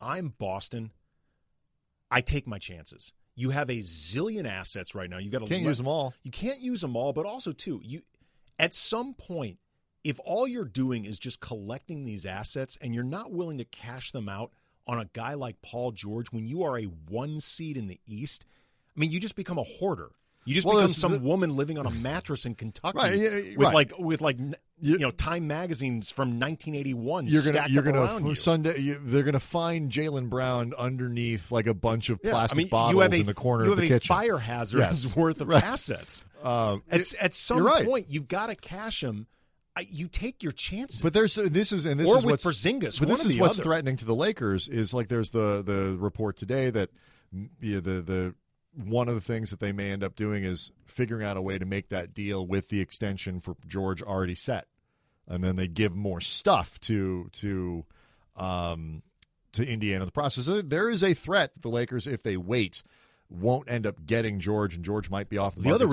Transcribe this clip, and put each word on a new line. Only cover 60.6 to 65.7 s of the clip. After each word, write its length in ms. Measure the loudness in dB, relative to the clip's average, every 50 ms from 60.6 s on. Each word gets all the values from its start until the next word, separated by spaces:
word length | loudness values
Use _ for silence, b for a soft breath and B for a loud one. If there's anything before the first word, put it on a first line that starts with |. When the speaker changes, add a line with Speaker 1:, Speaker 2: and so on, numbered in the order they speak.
Speaker 2:
there 280 | 0 0 0 0 2 2
is 140 | 2 2 4
a 100 | 4 2
threat 400 | 2 0 0 2 2 2 2 -2
that 80 | -8
the 80 | -6 -2
Lakers, 380 | 0 0 0 0 -2 -4 -4 -4
if 160 | -6 -4 -2
they 140 | -2 -2 -2
wait, 440 | -2 0 2 2 2 0 -2 -10 -18 b b b b b b b b b
won't 400 | -10 0 2 2 2 2 0 -2
end 160 | -4 -2 -2
up 200 | -2 -4 -4 -2
getting 340 | 0 2 2 2 0 -2 -2
George, 340 | -2 0 0 2 0 0 -2
and 100 | -6 -4
George 240 | -2 -2 -2 -2 -2
might 180 | -4 -6 -4 -4
be 100 | -2 -2
off 180 | -2 -2 -2
the 60 | 2
Speaker 1:
The 80 | 4
Speaker 2:
market. 60 | 4